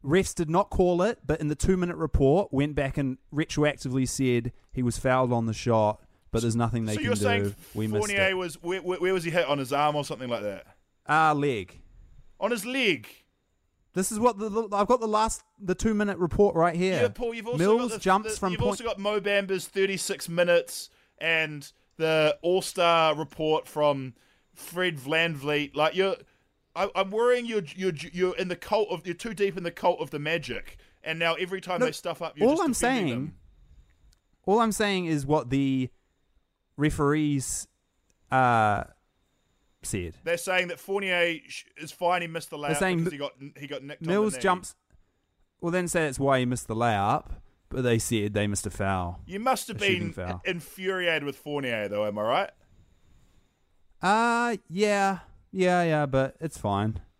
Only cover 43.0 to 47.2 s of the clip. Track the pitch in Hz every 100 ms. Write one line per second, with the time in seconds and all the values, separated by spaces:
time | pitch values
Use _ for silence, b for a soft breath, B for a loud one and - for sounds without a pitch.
43 | 170 143 143 - 139 127 139 139 139 147
44 | 160 196 214 - 190 180 - - _ _
45 | _ _ _ _ _ _ 170 180 175 175
46 | 156 131 135 131 123 123 - 110 117 104
47 | 101 139